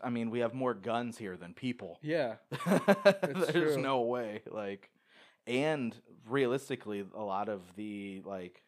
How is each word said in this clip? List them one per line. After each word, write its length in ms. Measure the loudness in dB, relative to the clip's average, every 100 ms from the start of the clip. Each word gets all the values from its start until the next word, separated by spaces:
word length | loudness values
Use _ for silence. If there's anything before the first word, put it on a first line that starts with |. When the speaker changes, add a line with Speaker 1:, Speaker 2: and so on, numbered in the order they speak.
| 0
Speaker 1:
I 60 |
mean, 200 | 2 0
we 100 | 2
have 120 | 2 2
more 200 | 0 0
guns 420 | 0 0 -2 -4
here 200 | -8 -8
than 160 | -12 -6
people. 440 | -4 -4 -6 -10
Speaker 2:
Yeah. 320 | -2 0 0 -4 _
Speaker 1:
<laughs> 160 | -6 2
Speaker 2:
It's 840 | 4 6 6 6 4 2 0 2
Speaker 1:
There's 220 | 4 2 2
Speaker 2:
true. 80 |
Speaker 1:
no 200 | 2 2
way. 400 | 2 -2 -4 -8 -10
Like, 400 | -8 -6 -8 -12 _ _ -20 -20 _ -4
and 480 | 0 2 0 -2 -6 -14 -20 -4
realistically, 760 | 2 2 2 -2 -6 -4 -6 -6 -6
a 80 |
lot 260 | -4 -2 -2
of 140 | -4 -8 -10
the, 440 | -8 -8 -8 -10 -8
like, 380 | -10 -10 -16